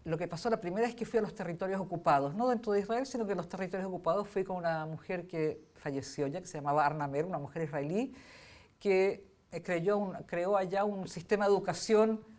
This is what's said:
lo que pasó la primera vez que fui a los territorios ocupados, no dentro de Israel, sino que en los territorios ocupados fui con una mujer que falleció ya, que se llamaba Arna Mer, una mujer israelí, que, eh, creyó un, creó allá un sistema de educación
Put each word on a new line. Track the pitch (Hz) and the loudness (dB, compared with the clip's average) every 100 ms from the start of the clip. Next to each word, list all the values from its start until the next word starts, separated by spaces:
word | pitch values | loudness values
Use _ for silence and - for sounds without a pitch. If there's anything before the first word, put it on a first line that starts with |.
lo | 160 160 | -4 -2
que | 170 | -2
pasó | 165 240 | -2 0
la | 226 | 0
primera | 175 196 233 | 0 0 0
vez | - | -2
que | |
fui | 220 226 | -2 0
a | |
los | 196 | 0
territorios | - 175 165 190 190 | -4 -6 -4 -2 -2
ocupados, | 180 165 165 139 139 | -4 0 4 4 4
no | 196 254 | 0 2
dentro | 233 220 | 2 2
de | 202 | 0
Israel, | 196 226 | 2 -2
sino | 269 240 208 | -2 -4 -2
que | |
en | 180 | -2
los | 170 | -4
territorios | 180 185 190 190 | -6 -4 -4 -4
ocupados | 175 170 190 202 | -2 0 0 0
fui | 196 | -4
con | 185 185 | -2 -2
una | 170 160 156 | -2 -2 -4
mujer | 160 - 180 175 | -8 -6 -6 -4
que | 160 156 - - | -2 -2 -2 -14
falleció | - 151 135 131 - 139 | -10 -6 -4 -6 -4 -2
ya, | 175 | -4
que | - | -8
se | 151 | -6
llamaba | 143 147 143 | 2 4 4
Arna | 151 139 | 2 -2
Mer, | 139 180 | -2 -2
una | 160 | -4
mujer | 143 165 | -6 -6
israelí, | 156 151 147 196 269 - - - - - - _ | -4 -2 -2 -2 -2 -8 -20 -20 -20 -20 -20 _
que, | 202 185 196 - - _ _ | 2 4 4 0 -12 _ _
eh, | 170 | -10
creyó | 170 170 180 208 | -2 0 2 2
un, | 196 143 | 0 -6
creó | - 175 185 202 | -6 -2 2 2
allá | 185 196 | 2 0
un | 208 196 180 | 0 -2 -6
sistema | 165 - 208 | -8 0 2
de | 202 | 4
educación | 196 196 165 - 214 220 220 - | 4 2 -4 4 6 6 2 -6